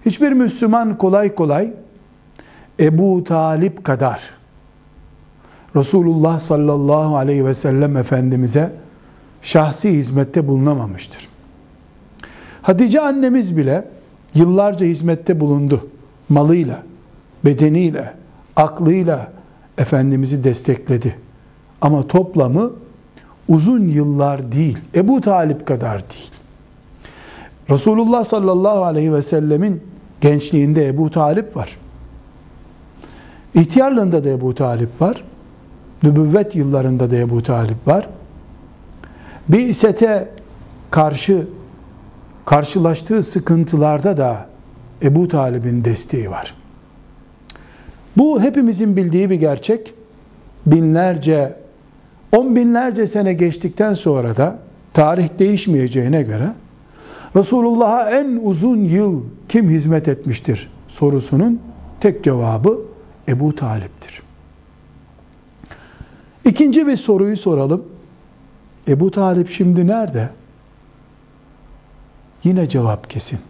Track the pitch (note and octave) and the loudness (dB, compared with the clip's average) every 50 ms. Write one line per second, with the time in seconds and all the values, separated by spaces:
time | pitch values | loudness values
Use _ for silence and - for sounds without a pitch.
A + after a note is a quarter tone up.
0 | _ A3+ F3 - D4 C#4+ C4+ B3+ B3 A3 - - A#3 A3 A3 A#3 A#3 A3 G3 - | _ -2 0 0 0 2 2 2 0 0 0 0 0 2 2 2 0 -2 -2 0
1 | G3 F#3+ F#3 G3+ G#3 G3+ G3+ - E3 D3 C#3+ D#3+ G#3 A#3 A#3 - - - - - | 0 2 2 2 2 0 -2 -2 -2 0 0 -2 -2 -4 -8 -16 -20 -20 -20 -20
2 | - _ _ _ _ - _ - - - - - - - _ - D#3 D3+ D#3 E3 | -20 _ _ _ _ -20 _ -20 -20 -20 -20 -20 -20 -18 _ 0 2 2 4 2
3 | F#3+ G3 F#3 F3+ F3+ - E3+ D#3+ D#3+ D#3+ D#3 D#3 F3 G3 D#3+ - - - C3+ A#2+ | 2 2 2 0 -2 -2 -2 0 0 0 0 0 -2 -2 -2 -6 -4 -4 -2 0
4 | C3+ B2+ A2+ - - - - _ _ _ _ - _ - _ _ _ - - - | -2 -4 -4 -6 -14 -20 -20 _ _ _ _ -20 _ -20 _ _ _ -20 -20 -20
5 | - - - - - - _ - - - - - - - - D3 C3+ - - F#3+ | -20 -20 -20 -20 -20 -20 _ -20 -20 -20 -20 -20 -20 -4 -2 -2 0 2 2 2
6 | F3 E3+ E3 D#3+ D#3 E3 E3 D#3 D#3 - D#3 D3 D3 D3 D3 C#3+ C#3 C#3+ D3+ D3+ | 2 2 2 2 2 2 0 -2 -2 -2 0 0 2 0 0 0 2 2 2 2
7 | D#3 D#3 D3+ C#3 C3+ C#3+ C#3+ C#3 C3 C3 C3 - - D3 C3 C3+ D3 D3 C#3+ C3 | 2 0 0 0 0 0 0 0 0 0 -2 -2 -2 0 0 0 0 0 0 -2
8 | A#2 - C#3 B2+ B2+ C3 C3 B2+ B2+ A#2 A2 D3 D#3+ F3 - - - - - - | -2 -2 -2 0 0 0 0 0 -2 0 0 0 -2 -2 -6 -14 -20 -20 -20 -20
9 | - - - - - - - - - - - E3 D#3 D3+ C#3+ - - G#3 F3 D3 | -20 -20 -20 -20 -20 -20 -20 -18 -12 0 2 2 2 2 -2 -2 0 0 2 0
10 | C3+ A#2+ C3+ C#3 C#3 C3+ - F3 D3+ C#3 C#3 C3+ C3+ D3+ D3 C3+ A#2 G2+ F#2 F2+ | 0 0 -2 -2 -2 0 -2 -2 0 0 0 2 2 0 0 -2 -4 -8 -10 -14
11 | - - - - - - - - - - - - - _ - _ _ _ _ - | -16 -18 -20 -20 -20 -20 -20 -20 -20 -20 -20 -20 -20 _ -20 _ _ _ _ -20
12 | - - - - - - - - - - - - - - F#3+ F3+ B3 A3+ G#3+ D#4 | -20 -20 -20 -20 -20 -20 -20 -20 -20 -20 -20 -4 0 0 2 2 2 2 2 2
13 | D4+ C#4+ C#4 C#4 C4 B3+ A#3+ C4 G#3+ F3+ E3+ D#3+ C#3 C3 C#3 F#3 G#3+ - - - | 2 0 0 0 0 2 2 0 0 0 -2 -2 0 0 -2 -2 -4 -10 -20 -20
14 | - - - _ - - - D#3 E3+ F3 F#3 G3 G3+ G#3 G3+ E3+ F#3 E3+ E3+ D3 | -20 -20 -20 _ -20 -2 2 4 4 4 4 4 2 2 0 0 0 0 0 0
15 | D#3+ E3+ E3 D#3+ E3 - F3 D#3 D3+ C#3+ C#3+ C#3+ C#3+ C#3 C#3+ B2 - - - - | 0 -2 -2 0 0 -2 0 0 0 0 0 0 2 0 0 -2 -2 -10 -20 -20
16 | - - _ _ - - D3 C#3+ D3 D3+ E3+ F3+ D#3+ B2+ - - - - - - | -20 -20 _ _ -2 2 2 4 4 4 2 2 0 -4 -6 -12 -16 -20 -20 -20
17 | - - - - _ _ - - - C#3+ C#3+ C3 D#3 D#3 D3+ F3 F#3 E3 D3+ D3+ | -20 -20 -20 -20 _ _ -14 0 0 0 2 4 2 2 2 2 0 0 -2 -4
18 | - A2 - - - - - - - _ - D#3+ D#3 D3+ D3+ - F3 D#3 F3 F#3+ | -10 -12 -16 -20 -20 -20 -20 -20 -20 _ 0 0 0 0 0 -2 0 0 2 2
19 | F3 E3+ D#3 B2+ A2+ - - - - - - - - - _ - C3+ - D#3 C3+ | 0 -2 -2 -4 -6 -14 -18 -20 -20 -20 -20 -20 -20 -16 _ -6 -2 0 0 0
20 | C3 C#3 C#3 C3 C3+ C3 D3 C#3 B2 C3+ A#2+ - - - B2+ B2 - - C3 A#2 | 2 0 0 0 -2 -2 -4 0 0 -2 -2 0 -2 -4 -4 -4 -2 -4 -4 -2
21 | A#2 B2 - - - - - - - - - - _ _ _ - - D3 D3+ C#3+ | -2 -4 -6 -8 -20 -20 -20 -20 -20 -20 -20 -20 _ _ _ -2 0 0 0 0
22 | C3 D3+ - F3+ F#3+ F#3 - E3 C3+ B2 B2+ F3 A3+ B3 - - - - - - | 0 0 0 0 0 0 0 0 0 2 2 0 -2 -2 -6 -12 -20 -20 -20 -20
23 | _ _ _ - - - - _ - - E3 D#3 D3+ G#3+ B3+ A#3+ G3+ E3+ D3 D3+ | _ _ _ -20 -20 -20 -20 _ 0 2 2 4 4 2 2 2 2 0 0 0
24 | D3 D3 C#3+ C#3+ C#3+ C#3+ C#3+ C#3 C3 A#2+ A#2 C#3+ E3 D3+ A2+ - - - - F3 | 0 0 0 0 0 -2 -2 -6 -8 -4 -2 -2 0 0 -2 -6 -12 -4 -2 0
25 | F#3+ G#3 C4+ C4 - G#3 G3 F3+ E3 D#3 C#3+ D3 - - C3+ A#2 - G2 G2+ G2 | 2 2 2 2 2 0 0 2 0 0 -4 -4 -4 -4 -4 -4 -4 -6 -6 -8
26 | F#2 - - - - - - - - - - _ - _ - - _ - - - | -10 -14 -20 -20 -20 -20 -20 -20 -20 -20 -20 _ -20 _ -20 -20 _ -20 -20 -20
27 | - - - - - - - - - - - - - - C#3+ C3+ - A3 G#3+ A3 | -20 -20 -20 -20 -20 -20 -20 -20 -20 -20 -20 -18 -2 0 0 2 4 2 2 4
28 | A#3 A3 A#3+ A#3+ A3 G#3+ A3+ G#3+ G3 F#3+ F#3 F3+ F#3+ G#3 G#3+ G3 F#3 E3+ D#3 D3+ | 2 2 2 0 0 -2 -2 0 0 2 2 2 2 2 2 2 0 0 0 0
29 | D#3 D#3+ D3+ C#3+ C#3 - E3+ D#3 D3+ D3+ D3+ D3+ F#3+ G#3+ F#3 D#3+ - - - - | 0 0 0 -2 -2 -2 -2 -2 0 0 0 0 0 -2 -2 -6 -8 -18 -20 -20
30 | - - - - - C#3+ D3 D3 D3 - - D3+ C#3+ C#3+ D3+ D#3+ D3 C3+ C3+ D3 | -20 -20 -6 2 2 2 2 2 -2 0 0 0 2 2 2 2 0 0 0 -2
31 | D#3+ D3+ D#3 E3+ D3+ D3 D3+ G#3 A3 - - - G2+ - - - - - - - | -2 -2 0 0 0 2 0 -2 -4 -6 -10 -12 -12 -12 -14 -20 -20 -20 -20 -20
32 | - - - - - - - - - - - - - - - - - - - - | -20 -20 -20 -20 -20 -20 -20 -20 -20 -20 -20 -20 -20 -20 -20 -20 -20 -20 -20 -20
33 | - - - - - - - - - - - E3+ E3 E3 - C4 C4 C4+ C4+ A#3 | -20 -20 -20 -20 -20 -20 -20 -20 -20 0 2 2 2 4 4 2 2 4 2 0
34 | G3+ F3+ E3+ D#3+ C#3 C#3+ C3+ B2+ B2+ B2+ B2 - C#3 B2 A#2+ A#2 A#2 A#2 - - | 0 2 0 0 0 0 -2 -2 -2 -4 -2 -2 -2 -2 -2 -2 -4 -6 -2 -2
35 | D#3+ F#3+ B3+ - - - - - - - - - - - - - - - - - | -2 -2 -2 -6 -12 -20 -20 -20 -20 -20 -20 -20 -20 -20 -20 -20 -20 -20 -6 0
36 | - D3 D3 D3+ D#3 D3+ D#3+ G#3 G3+ G#3 - E3+ C#3+ C#3 C#3 C3+ C3 C3 B2+ B2 | 2 2 4 4 2 2 2 0 0 0 -2 -2 -2 0 0 0 0 0 0 0
37 | B2+ A#2+ B2 A#2+ A#2+ A#2+ A#2 A#2 A#2 - B2 A#2 A2+ A2 A2 A2+ - - D#3 G3 | 0 0 0 -2 0 0 -2 -2 -2 -2 -2 -2 -2 -4 -4 -4 0 0 0 0
38 | - - - - - - - - - - - - - - - - - - - - | -2 -6 -18 -20 -20 -20 -20 -20 -20 -20 -20 -20 -20 -20 -20 -20 -20 -20 -20 -20
39 | - - - - - - - - - D#3 D#3+ A3 B3 B3 G3 - G#3+ A3 F#3+ - | -20 -20 -20 -20 -20 -20 -20 -12 0 2 2 2 2 0 0 2 2 0 2 2
40 | A#3 A3 G#3+ G3 F#3+ - - - - - - - - - - - - - - D#3+ | 2 2 2 -2 -2 -6 -14 -20 -20 -20 -20 -20 -20 -20 -20 -20 -12 -2 0 0
41 | D#3 D3+ C#3+ B2+ - - G3 F3+ D#3 - - - - - - - - - - - | 0 0 0 -4 0 0 0 0 0 -6 -12 -20 -20 -20 -20 -20 -20 -20 -20 -20
42 | - - - - - - - - - - D3 D3 D3 - - F#3+ E3 E3 D#3+ D#3+ | -20 -20 -20 -20 -20 -20 -20 -16 -2 0 2 2 2 0 -2 0 0 0 0 -2
43 | - - A3 A3 E3+ - - F#3+ - - E3+ E3 E3 D#3+ E3 D3+ D3+ D3+ D3+ D3 | -4 -2 -2 -2 -2 -2 -4 -4 0 0 0 0 2 0 0 0 2 0 0 0
44 | C#3+ G3+ F#3+ D3 C3+ B2 A2+ G#2 - - - - - - - - - - - - | 0 -2 0 0 -2 -2 -4 -6 -12 -18 -20 -20 -20 -20 -20 -20 -20 -20 -10 -2
45 | D3 C#3 C#3+ E3 F3+ F3 F3 D3 C3+ B2+ B2 B2 A#2 B2 A#2+ A#2+ A2+ A#2 A2+ - | 0 2 2 2 2 0 0 -2 0 -2 -2 -4 -4 -2 -2 -2 0 -2 -2 -4
46 | - - - B2+ G#2+ F#2+ F2+ - - - - - - - - - - _ - - | -6 -8 -8 -8 -6 -8 -10 -12 -12 -14 -18 -20 -20 -20 -20 -20 -20 _ -20 -20
47 | - - - - - - - _ - - - - - - - - - - - - | -20 -20 -20 -20 -20 -20 -20 _ -20 -20 -20 -20 -20 -20 -20 -20 -20 -20 -20 -20
48 | - - - G3+ C#4 D#4 D4+ A3+ G#3 C#4 A3+ C#4+ B3 A#3 G#3 F3+ A3+ G#3+ G3 F#3+ | -20 -2 0 2 2 2 2 2 0 0 0 0 0 0 0 0 -2 0 0 0
49 | F#3 E3+ D#3 F3+ G3 F#3+ F#3 E3 D#3 D3+ C#3 C3 - - A3 A3+ A3 - - - | 0 0 0 0 0 0 0 0 0 -2 -2 -4 -4 -4 -4 -4 -6 -16 -20 -20
50 | - _ - - - - - - - - - - - D3+ D3+ E3 E3 D#3 D#3+ E3 | -20 _ -20 -20 -20 -20 -20 -20 -20 -20 -20 -4 2 2 2 4 4 2 2 2
51 | F3+ F#3 F3 D#3+ C#3 D#3 D#3 D3 C#3 C3 - - - - _ _ _ _ _ - | 2 0 -2 -2 0 0 0 0 0 -4 -6 -16 -20 -20 _ _ _ _ _ -20
52 | _ _ _ _ _ - - A3+ C4 C4 A#3 A#3+ A#3+ A#3 A#3 A#3 B3+ B3+ G#3 A3 | _ _ _ _ _ 2 2 2 2 4 2 2 2 2 2 0 0 -2 -2 -2
53 | A3 - - G#3+ G3 F#3+ F#3 E3 F3 E3+ D#3 - - F3 - - G#3 G#3+ G3 - | -4 -2 0 0 0 0 0 2 0 0 0 -4 -8 -8 -2 -2 0 0 0 -2
54 | - E3 C#3+ C3 A#2+ A#2 A2 A2 C#3 F3 G#3 - - - - - _ - - D#3+ | 0 0 0 0 -2 -2 0 0 0 -2 -2 -8 -20 -20 -20 -20 _ -2 2 2
55 | D3+ D3+ E3+ F#3 F3 D#3 D#3+ - F#3+ G3+ G#3 F#3+ - G3+ D#3+ C3+ B2+ A#2+ A#2 C3 | 4 4 2 0 -2 -4 0 0 2 2 2 0 0 0 0 0 0 0 -2 -2
56 | A#2+ B2+ D3+ D#3+ C#3 A2 G#2+ G#2+ B2 F#3+ A#3 - - - - - - _ - - | 0 0 0 0 0 -2 -4 -4 -4 -6 -6 -10 -20 -20 -20 -20 -20 _ -20 -20
57 | - - - - - - - F#3+ G3 G3 B3 B3 A#3 A#3 A#3 A3+ A#3+ G#3 A3+ B3 | -20 -20 -20 -20 -20 0 0 0 2 2 0 0 2 0 2 2 2 2 2 0
58 | A#3 G#3+ A#3 C#4 C#4+ C#4 B3 A3+ A3+ G3+ F#3+ D#3 F#3 B3+ B3 G#3+ G3+ E3+ E3 G3 | 0 0 0 0 0 0 -4 -2 -2 -2 -2 0 0 0 2 2 0 2 2 2
59 | G#3+ G3+ E3+ C3+ A#2 A#2 - - - - - A#3 G#3+ E3+ D#3+ D#3+ C#3+ D#3 D#3+ D#3 | 0 0 -2 -4 -6 -10 -16 -20 -12 0 0 2 4 4 2 2 2 0 0 0
60 | D#3 D#3+ C3+ - - C#3 A2+ - - - A#2 F#2+ - - - - - - - - | 0 -2 -4 -2 -4 -6 -8 -6 -4 -6 -6 -6 -6 -16 -20 -20 -20 -20 -4 -2
61 | D3+ C#3+ C#3 C3+ C3 - C#3+ C3+ G3 A#3+ A#3 A#3 - - - - - - - - | 0 0 0 0 -2 0 0 0 2 2 0 -2 -6 -16 -20 -20 -20 -20 -12 -2
62 | - G#3 F#3 G3+ - - C3 B2 A2+ A2+ A2 A2 A#2+ G3+ A3+ - - - - - | -2 -2 0 0 -2 0 0 0 -2 -2 -2 0 0 0 0 0 -6 -14 -20 -20
63 | - - - - - - B2+ B2+ D3 D3+ D3 - C#3+ A2+ A2 G#2+ F#2 - - - | -20 -20 -20 -12 -6 -4 -2 -2 -2 -2 -4 -4 -6 -6 -6 -8 -8 -12 -16 -20
64 | - - - - - - - - - - _ _ _ _ - _ - - - - | -20 -20 -20 -20 -20 -20 -20 -20 -20 -20 _ _ _ _ -20 _ -20 -20 -20 -20
65 | - _ - - - - - - _ - _ _ - - - - - - - - | -20 _ -20 -20 -20 -20 -20 -20 _ -20 _ _ -20 -20 -20 -20 -20 -20 -20 -20
66 | - - - - - - _ _ - B3+ - - D4+ C#4+ A#3+ D#4 D#4 C#4+ C4 - | -20 -20 -20 -20 -20 -20 _ _ 0 0 4 4 2 4 4 2 2 2 -2 -2
67 | - - G#3 F#3+ G3 G#3 G#3+ - - F#3+ D#3+ C#3 C3+ C#3 D#3+ F#3+ - - - - | 0 0 2 2 2 0 -2 -2 -2 -2 0 0 0 0 -2 -2 -4 -12 -20 -20
68 | - - - _ _ _ _ _ - - - - _ - - - - - C#3 C#3 | -20 -20 -20 _ _ _ _ _ -20 -20 -20 -20 _ -20 -20 -10 -2 -2 0 2
69 | F3 F#3+ F#3+ G3+ G3 F#3+ F3+ F3+ F3 F3+ - - F#3+ F3+ F3+ F3 F3 F3 G#3+ A3+ | 0 0 0 0 0 0 0 0 -2 -2 -2 -2 0 2 2 2 2 0 0 -2
70 | A3 F3+ C3+ A#2 A2+ B2 - - - _ _ _ _ _ _ _ _ _ _ _ | -4 -4 -4 -6 -6 -6 -10 -16 -20 _ _ _ _ _ _ _ _ _ _ _
71 | - _ _ _ _ _ _ _ _ _ - _ - - - - _ _ - - | -20 _ _ _ _ _ _ _ _ _ -20 _ -20 -20 -20 -20 _ _ -20 -20
72 | - - _ - - - _ _ - E3+ F#3 F#3 E3+ C3 C3+ C3 A#2 A2 G#2+ G2+ | -20 -20 _ -20 -20 -20 _ _ -2 0 0 0 -2 -2 -2 -2 -2 -2 -4 -4
73 | - - - A2+ - - - - - | -10 -12 -12 -10 -10 -8 -10 -12 -14